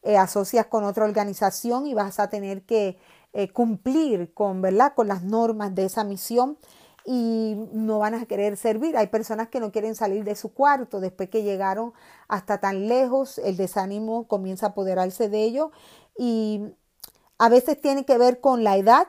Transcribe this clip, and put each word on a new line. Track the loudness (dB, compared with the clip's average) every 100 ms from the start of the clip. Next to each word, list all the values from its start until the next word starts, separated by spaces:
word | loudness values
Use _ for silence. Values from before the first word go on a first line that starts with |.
eh, | 4 4
asocias | 4 0 0 0 0
con | -2
otra | -2 0
organización | 0 0 -4 -2 -2 -2 -4 -4 -2
y |
vas | -4 -4 -2
a | -4
tener | -4 -8 -10
que, | _ 0 0 -6 _ _ _
eh, | -4 -4
cumplir | 0 0 0 0 0 2 0 -4
con, | -2 -2 0
¿verdad? | 0 4 4
con | 2 -2
las | -2
normas | -2 0 0 -2 -4
de | -2 -2
esa | -2
misión | -6 -6 -2 0 0 -4 _ -20 _ _
y | -6 -2 0 0 -2 -4 -6
no | -4 -2 0
van | 0
a | -2 -4
querer | -2 -2 0
servir. | -2 0 0 0
Hay | 0
personas | -2 -4 -6 -4
que | -6
no | -4
quieren | -4 -4
salir | -4 -2 -2
de | -4 -8
su | -10
cuarto | 0 2 2 -2 -6
después | -6 -6 -4
que | -2
llegaron | -2 -2 -2 -4 -6 _ -20 -20 _
hasta | -6 -2 -2
tan | -2 -2 0
lejos, | 2 2 0 -2 -4
el | -4 -2
desánimo | -2 -2 -4 -6 -4 -6 -2
comienza | -4 -4 -4 -4
a |
apoderarse | -2 -2 0 -2 -2 -2
de | 0
ellos | 0 0 -4 _ -20 -20 _ -6
y | -2 0 0 -4 -8 -14 _ _ -20 _ _ _
a | 6
veces | 6 6 -2
tiene | 0 -2
que | 2 4
ver | 6 4
con | 2 4
la | 4 4
edad | 8 6